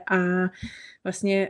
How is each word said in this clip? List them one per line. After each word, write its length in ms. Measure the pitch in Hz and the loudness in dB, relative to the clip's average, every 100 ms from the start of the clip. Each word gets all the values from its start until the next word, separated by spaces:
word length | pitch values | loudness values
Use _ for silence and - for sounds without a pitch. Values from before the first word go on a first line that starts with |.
| - | 2
a 60 | 185 180 180 185 - 233 - - - | 2 2 2 0 -2 -14 -14 -20 -12
vlastně 460 | 190 185 202 196 190 | -8 -2 2 2 2